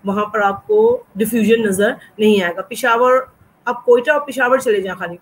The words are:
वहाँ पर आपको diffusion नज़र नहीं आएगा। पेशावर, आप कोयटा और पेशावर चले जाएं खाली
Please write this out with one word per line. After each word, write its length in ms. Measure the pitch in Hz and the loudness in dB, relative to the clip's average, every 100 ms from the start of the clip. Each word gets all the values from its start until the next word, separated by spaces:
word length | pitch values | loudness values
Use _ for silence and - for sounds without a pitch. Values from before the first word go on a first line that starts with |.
| 196 | -4
वहाँ 180 | 196 | -4
पर 180 | 208 220 | -4 -2
आपको 640 | 202 196 - 214 226 247 - 190 | -2 -2 -2 2 2 0 -6 -6
diffusion 500 | 220 233 208 226 220 | -2 0 2 2 0
नज़र 300 | 190 208 269 - - | 0 -2 -2 -16 -2
नहीं 220 | 214 208 | 2 2
आएगा। 200 | 175 170 | 0 -6
पेशावर, 640 | - 226 247 233 254 254 262 _ _ _ - | -10 -4 0 2 2 2 -2 _ _ _ -8
आप 140 | - - | -6 2
कोयटा 260 | 247 247 | 2 2
और 80 | 294 | -2
पेशावर 400 | 285 262 247 262 | -2 -4 0 0
चले 200 | 262 208 | 0 -2
जाएं 160 | 190 180 | -2 -8
खाली 200 | 175 175 | -10 -12